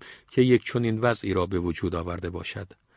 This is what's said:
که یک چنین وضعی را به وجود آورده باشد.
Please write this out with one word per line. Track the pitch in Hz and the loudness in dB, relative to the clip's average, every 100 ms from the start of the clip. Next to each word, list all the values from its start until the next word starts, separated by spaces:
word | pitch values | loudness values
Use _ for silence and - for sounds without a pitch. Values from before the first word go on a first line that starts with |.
| - - _ | -10 -20 _
که | - | 2
یک | 127 123 | 6 4
چنین | - 123 117 110 | 4 -2 0 0
وضعی | 120 113 110 | 0 0 0
را | 92 90 | 0 0
به | 95 | 0
وجود | 87 80 92 | -2 -2 -2
آورده | 85 87 87 90 | -2 -4 -6 -6
باشد. | 87 82 104 95 - _ | -8 -8 -10 -12 -18 _